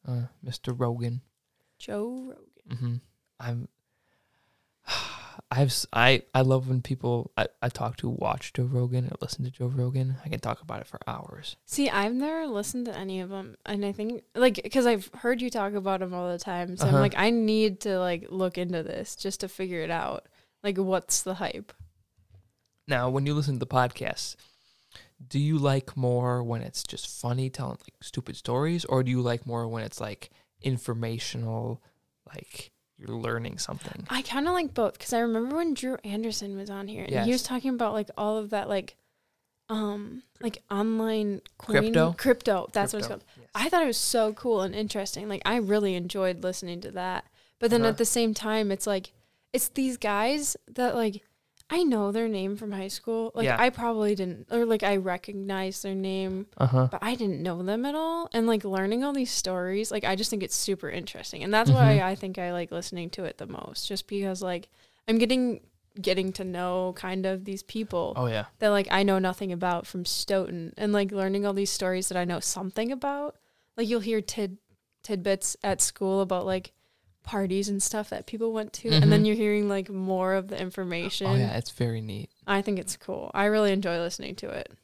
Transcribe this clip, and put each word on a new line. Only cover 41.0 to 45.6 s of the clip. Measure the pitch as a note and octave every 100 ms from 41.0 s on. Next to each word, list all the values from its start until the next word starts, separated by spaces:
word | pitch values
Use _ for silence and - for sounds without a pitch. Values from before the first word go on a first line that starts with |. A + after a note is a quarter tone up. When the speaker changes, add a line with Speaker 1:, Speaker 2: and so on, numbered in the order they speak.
| A3 A3 G#3 G3 - _
Speaker 2:
coin | - G#3+
Speaker 1:
Crypto? | A3 A3+ E3
Speaker 2:
crypto, | E3+ C4 B3 - G3 -
that's | G#3+ G3+
what | G#3
it's | A#2
Speaker 1:
Crypto, | G3+
Speaker 2:
called. | _ -
Speaker 1:
yes. | -
Speaker 2:
I | G#3 C4+
thought | F4
it | D4+
was | A3+
so | - A#3+ G#3+
cool | G#3+ B3 G#3+
and | F#3+
interesting. | G#3 G#3+ G#3+ G3 - G#3
Like, | G3
I | -
really | A#3